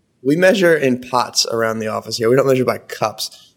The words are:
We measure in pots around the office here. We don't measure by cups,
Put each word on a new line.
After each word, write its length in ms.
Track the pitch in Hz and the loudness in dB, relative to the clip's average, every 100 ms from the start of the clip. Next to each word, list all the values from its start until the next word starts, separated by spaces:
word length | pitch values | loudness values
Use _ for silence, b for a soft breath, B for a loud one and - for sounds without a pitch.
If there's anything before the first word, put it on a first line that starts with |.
| _ _ | _ _
We 120 | 131 160 | -2 2
measure 400 | 185 190 175 156 | 4 4 4 4
in 240 | 135 123 | 2 -2
pots 460 | - 123 101 - - | -2 -2 -2 -2 -2
around 320 | 113 113 110 | -2 -2 -2
the 100 | 110 | -6
office 300 | 107 110 110 | -6 -8 -4
here. 100 | 113 | 2
We 80 | 131 | 2
don't 120 | 135 | 2
measure 180 | 127 117 | 0 0
by 140 | 107 | -4
cups, 720 | - - 110 - - - _ | -8 -6 -6 -6 -12 -14 _